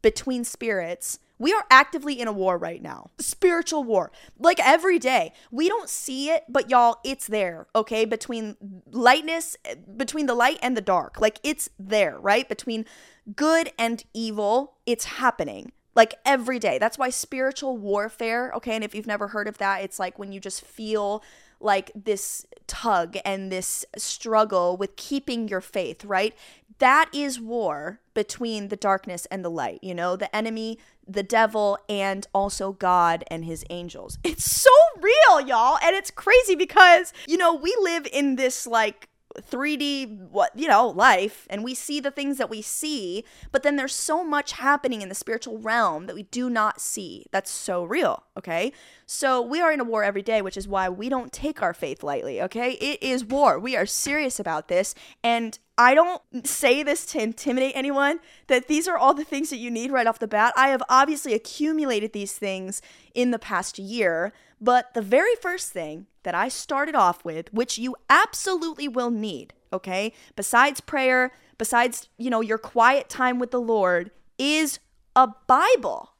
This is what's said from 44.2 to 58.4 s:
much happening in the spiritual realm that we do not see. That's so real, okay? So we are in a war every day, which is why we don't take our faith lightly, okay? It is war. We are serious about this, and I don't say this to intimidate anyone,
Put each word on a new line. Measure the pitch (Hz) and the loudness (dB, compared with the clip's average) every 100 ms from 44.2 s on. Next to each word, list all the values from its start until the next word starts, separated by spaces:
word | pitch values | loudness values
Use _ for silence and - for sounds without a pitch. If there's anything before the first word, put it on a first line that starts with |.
much | 349 294 285 | 0 -4 -4
happening | - 262 285 262 226 | -4 0 2 0 -6
in | 190 | -8
the | |
spiritual | 196 - 226 - 220 | -10 -8 -8 -8 -10
realm | 220 233 208 156 190 | -2 2 2 0 -8
that | 190 | -14
we | |
do | 196 247 254 | -10 -6 -4
not | 233 214 - | 0 0 -2
see. | - - 180 95 - | -8 -8 -10 -16 -4
That's | 196 196 | -4 -4
so | - - 180 | -12 -6 -4
real, | 170 269 240 - _ - | -2 0 0 -2 _ -16
okay? | - 165 226 - - - _ | -6 -4 -4 -6 -20 -20 _
So | - 277 254 | -4 0 0
we | 240 302 | 0 0
are | 339 | 0
in | 302 | 0
a | |
war | 240 220 | -2 0
every | 202 202 | 0 -2
day, | 202 220 | 0 0
which | 190 196 | 0 -8
is | 202 | -4
why | 196 185 | -2 -2
we | 185 233 | -4 -4
don't | 262 226 | -4 -6
take | - 285 - | -8 -8 -2
our | 190 | -4
faith | 170 151 131 | -4 -8 -6
lightly, | 147 139 131 117 | -6 -6 -6 -6
okay? | 180 226 240 | -6 -4 -4
It | 254 277 285 | -4 -6 -4
is | 262 254 | -4 -4
war. | 220 269 277 147 | -2 2 4 4
We | 226 247 | -2 -2
are | 202 | -2
serious | - - 294 285 - | -2 -2 -2 -2 -4
about | 185 156 - | -6 -6 -2
this, | 175 202 - - - | 0 0 -6 -18 -4
and | 233 233 226 - _ - | 0 0 -2 -10 _ 6
I | 240 | 6
don't | 285 339 359 _ 247 | 8 4 0 _ -10
say | 226 - 277 262 | -8 0 2 2
this | 294 294 - | 0 -4 -4
to | - | -4
intimidate | 220 226 - 254 262 269 | -4 -4 -4 -2 -2 -2
anyone, | 269 277 285 330 _ - | -4 0 0 -2 _ -20